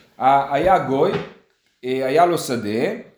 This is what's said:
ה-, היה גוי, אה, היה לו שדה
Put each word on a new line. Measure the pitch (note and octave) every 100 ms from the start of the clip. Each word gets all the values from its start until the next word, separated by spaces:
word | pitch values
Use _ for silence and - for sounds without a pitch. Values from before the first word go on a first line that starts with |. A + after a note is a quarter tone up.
| _ -
ה-, | B2 C#3 C#3
היה | C#3+ F3+ F3+
גוי, | B2+ C3+ F3+ - - - _ _ _ _
אה, | B2 C3 C3
היה | D3+ F3
לו | D#3+
שדה | - A#2+ G2+ A2 E3+ A#3 -